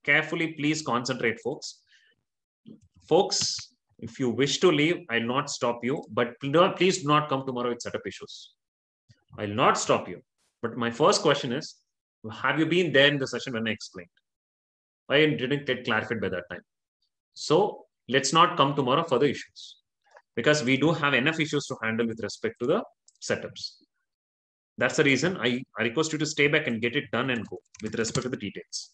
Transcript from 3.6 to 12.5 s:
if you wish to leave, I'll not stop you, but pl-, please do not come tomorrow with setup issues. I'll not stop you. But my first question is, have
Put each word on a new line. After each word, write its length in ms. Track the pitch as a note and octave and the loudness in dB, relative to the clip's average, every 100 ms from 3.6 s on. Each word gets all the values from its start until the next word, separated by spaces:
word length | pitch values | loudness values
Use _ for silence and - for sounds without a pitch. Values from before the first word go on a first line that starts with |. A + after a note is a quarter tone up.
| - _ _ - | -10 _ _ -16
if 180 | - - | -12 -4
you 120 | B2+ | -2
wish 280 | A2+ C#3 - | 0 0 4
to 140 | F#3 | 4
leave, 240 | D3+ D3+ E3+ - | 4 2 0 -2
I'll 120 | A#2 A#2 | -2 0
not 140 | B2+ D3 | -2 -2
stop 300 | - B2 A#2 | -2 -2 -2
you, 180 | A#2+ D#3+ - | -2 -4 -4
but 280 | G#2+ A#2+ - | -2 -2 -2
pl-, 320 | C#3 D#3 F#3+ | 0 4 4
please 300 | - F3+ F#3 | 4 2 2
do 60 | C#3+ | 2
not 200 | D3+ D3 | 2 2
come 180 | C3+ C3+ | -4 -4
tomorrow 220 | B2 A#2+ | -4 -4
with 140 | A#2+ | -4
setup 200 | G2+ - | -6 -8
issues. 500 | G2 - - - - _ _ _ _ _ _ _ _ - | -8 -12 -16 -18 -20 _ _ _ _ _ _ _ _ -8
I'll 80 | G#2 G#2 | -6 0
not 160 | F3 A3 | 2 2
stop 300 | - A#2+ - | 2 0 -2
you. 120 | F2 - _ _ _ | -14 -16 _ _ _
But 160 | A#2 A2+ | -8 -4
my 140 | A#2 | -4
first 320 | A#2 E3 G3 | 2 4 4
question 300 | D#3+ C#3 C3+ | 4 2 0
is, 240 | B2+ - - _ _ _ _ A2 | -6 -8 -16 _ _ _ _ -16
have 260 | - C3 | -4 -2